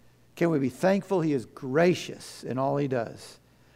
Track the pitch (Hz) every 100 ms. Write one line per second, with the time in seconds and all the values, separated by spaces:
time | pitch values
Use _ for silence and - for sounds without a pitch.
0 | - _ _ - 170 151 131 - 185 196
1 | - 190 160 139 101 - 131 139 175 165
2 | - - - - - 123 135 143 143 127
3 | 110 - - - _ _ _